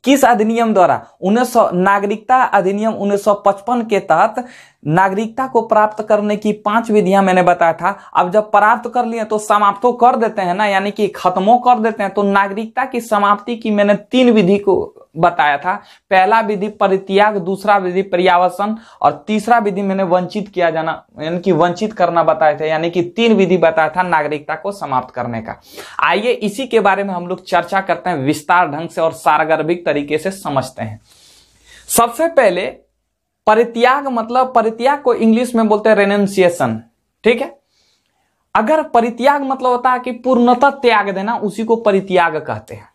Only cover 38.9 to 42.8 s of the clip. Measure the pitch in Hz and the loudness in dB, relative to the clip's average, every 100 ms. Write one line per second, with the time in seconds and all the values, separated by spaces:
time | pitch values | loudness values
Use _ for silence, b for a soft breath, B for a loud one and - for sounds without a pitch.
38.9 | 240 233 240 254 285 269 262 247 247 254 | 0 0 0 0 0 -4 -4 -2 0 0
39.9 | 254 247 240 254 247 240 240 277 277 247 | -2 -6 -6 0 2 2 4 2 2 0
40.9 | 214 196 190 202 233 208 202 226 226 220 | 2 0 -4 -4 -4 -6 -6 -2 0 2
41.9 | 196 190 180 170 151 139 107 - 107 | 0 0 0 2 -2 -8 -10 -10 -20